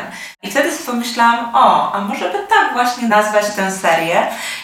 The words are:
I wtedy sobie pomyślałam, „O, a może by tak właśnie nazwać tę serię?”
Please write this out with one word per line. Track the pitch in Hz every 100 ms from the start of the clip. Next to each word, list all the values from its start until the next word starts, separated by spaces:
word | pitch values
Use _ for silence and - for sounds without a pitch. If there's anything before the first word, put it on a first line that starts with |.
| - - - -
I | 196
wtedy | 285 330
sobie | - -
pomyślałam, | 240 233 240 233 240 -
„O, | 254 220 - -
a | 202
może | 202 277 359
by | 403
tak | - 415 381
właśnie | 247 247 247 226
nazwać | 208 208 208 202 196
tę | 190
serię?” | 190 175 165 165 196 - - - -